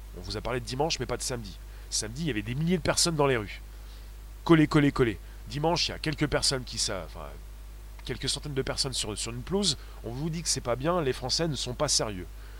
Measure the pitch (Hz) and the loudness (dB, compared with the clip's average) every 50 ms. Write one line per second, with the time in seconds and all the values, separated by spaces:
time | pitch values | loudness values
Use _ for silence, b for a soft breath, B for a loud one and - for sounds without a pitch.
0 | - - - 90 92 92 101 107 - - 123 127 120 107 120 131 147 165 - - | -14 -12 -12 -10 -8 -6 -6 -4 -2 -2 -2 -2 -2 -4 -2 0 0 0 0 -2
1 | 127 107 123 120 - - 131 120 110 98 - - B B B B B B - - | -2 -2 -2 -4 -2 -4 -4 -4 -6 -8 -10 -12 B B B B B B -4 -2
2 | - 107 117 135 170 160 120 107 101 110 120 135 160 170 185 175 139 - 151 - | -2 -2 -4 -2 -2 0 0 0 0 -2 -2 0 2 4 4 4 4 2 4 4
3 | - 175 170 147 147 139 135 117 104 92 - - - B B B B B B B | 4 4 6 6 6 6 6 4 2 -2 -6 -10 -12 B B B B B B B
4 | B B B B B - - - - - 170 160 151 147 - 156 143 143 131 - | B B B B B -14 -14 -6 6 8 10 10 10 8 8 6 6 6 6 6
5 | 135 117 101 82 B B B B B - 107 143 147 160 175 160 - - 104 - | 4 4 4 0 B B B B B -8 -4 0 2 2 2 2 0 0 -2 -2
6 | - 156 151 - 156 147 - 147 120 - 143 131 123 - - 110 - - 110 92 | -2 -2 0 2 2 2 2 2 4 2 2 2 -2 -4 -2 -2 0 0 0 -2
7 | 82 78 - 85 76 73 71 73 - - - - - - - - - - - - | -4 -6 -8 -10 -10 -10 -10 -12 -12 -14 -14 -14 -14 -14 -14 -14 -14 -14 -14 -12
8 | - - 131 110 - 131 - 143 - 151 143 131 131 143 131 113 - 139 123 - | -8 -6 -6 -4 -2 -2 -2 -2 -4 -4 -2 -2 -2 -2 0 0 -2 -2 -2 -2
9 | - 101 107 92 - 117 117 123 123 - 160 196 208 185 123 B B B B B | -4 -4 -4 -4 -4 -6 -6 -6 -4 -2 0 2 2 2 0 B B B B B
10 | B 107 117 127 147 170 156 170 160 - - 135 113 123 117 123 131 160 175 180 | B -8 -6 -4 -4 -4 -4 -2 -2 -2 -2 0 0 0 0 0 2 2 2 2
11 | 160 131 123 - - 127 - - 165 170 143 120 - 123 123 - 151 139 - - | 2 2 0 0 -2 -2 0 0 0 0 0 -2 -4 -4 -2 0 0 2 2 2
12 | 147 113 104 92 87 - B B B B B B | 2 0 -2 -6 -8 -8 B B B B B B